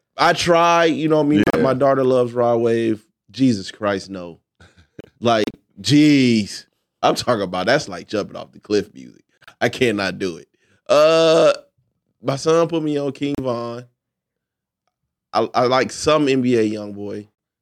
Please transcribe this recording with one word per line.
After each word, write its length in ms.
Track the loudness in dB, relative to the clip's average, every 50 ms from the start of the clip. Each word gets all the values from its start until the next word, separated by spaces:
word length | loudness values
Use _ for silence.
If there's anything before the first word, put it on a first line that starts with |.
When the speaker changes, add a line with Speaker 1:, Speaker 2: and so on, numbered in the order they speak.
| _ _ _
Speaker 1:
I 160 | 2 2 2
try, 540 | 2 2 0 2 2 4 4 4 4 4 2
you 220 | 2 0 0 0 0
know 80 | 2 2
what 80 | 2
I 20 | 2
mean? 140 | 2 2 2 2 0
Speaker 2:
Yeah. 60 | 0
Speaker 1:
My 120 | 0 0 0
daughter 280 | 2 2 2 2 2 2
loves 280 | 2 2 2 0 0
Rod 240 | -2 -2 0 0 2 2
Wave. 420 | 2 0 0 0 0 -2 -2 -4 _ _ _ _ _ _
Jesus 400 | -4 0 0 2 0 0 -4 -12
Christ, 380 | -10 -6 -4 -2 -2 -4 -6 -10
no. 320 | -12 -12 -12 -14 -16 -18 _ _ _ _ -20 -20 _ _ _ _ _ -20 -20 -20 _ _
Like, 240 | 0 0 2 2 0 -2 -6 -10 _ _ _ -10
jeez. 840 | -2 2 4 4 6 6 4 4 4 4 2 0 0 -4 -8 -14 -18 _ _ _ _ _ _ _
I'm 120 | 0 0 0
talking 280 | 0 -2 -2 -2 -2
about, 240 | -2 -4 -4 -2 0
that's 200 | 0 0 0 -2
like 220 | -6 -12 -14 -12 -8
jumping 280 | -6 -6 -6 -6 -10
off 160 | -16 -16 -18
the 80 | -20 -16
cliff 340 | -6 -2 -2 -2 -2 -4 -10
music. 300 | -20 -20 -20 -20 _ _ _ _ _ _ -20 -6 -4
I 80 | -4 -2
cannot 500 | 0 0 0 0 0 0 -2 -4 -4 -4
do 200 | -6 -6 -6 -10
it. 100 | -16 _ _ _ _ _ _ _ _ 2
Uh, 640 | 4 4 4 4 4 4 4 4 4 4 4 2 2 0 -6 _ _ _ _ _ _ _ _ _ _ _
my 140 | -6 -6 -6
son 300 | -2 0 0 2 2 2 0
put 140 | -2 -4
me 140 | -4 -4 -4
on 160 | -4 -4 -6
King 220 | -6 -6 -6 -6 -6 -4
Von. 420 | -4 -6 -6 -6 -8 -10 -12 -14 -16 _ _ _ _ _ _ _ _ _ _ _ _ _ _ _ _ _ _ _ _ _ _ _ _ _ _ _ _ _
I, 160 | -4 -4 -2 -2 0
I 120 | 0 0
like 240 | 2 2 0 0 -2
some 380 | -6 -4 -2 0 0 2 2 0
N 140 | 0 0
B 140 | 0 0 2
A 140 | 0 0 0
Youngboy. 580 | -4 -6 -10 -12 -12 -12 -12 -12 -12 -12 -14 -18 _ _ _ _ _ _